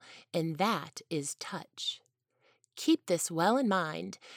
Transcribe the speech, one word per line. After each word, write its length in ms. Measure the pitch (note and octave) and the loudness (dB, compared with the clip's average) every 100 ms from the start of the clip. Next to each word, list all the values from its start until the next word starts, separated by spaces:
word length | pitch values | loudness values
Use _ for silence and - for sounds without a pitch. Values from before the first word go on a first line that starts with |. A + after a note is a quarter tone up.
| - - - | -18 -20 -6
and 240 | F3 D#3+ D3+ | -2 -2 0
that 440 | G3+ F#3+ - - - | 0 0 -4 -14 -6
is 240 | D#3+ C#3+ - | -6 -4 -10
touch. 640 | - F#3+ - - - - _ _ _ _ _ _ _ - | -10 -10 -12 -10 -10 -10 _ _ _ _ _ _ _ -4
Keep 300 | - D#4+ - | 2 2 2
this 240 | E3+ - | 0 0
well 260 | E3 F#3 B3+ | 2 4 4
in 120 | A#3+ | 4
mind 480 | F#3+ D#3+ E3 F#3 - - | 2 0 -6 -8 -12 -18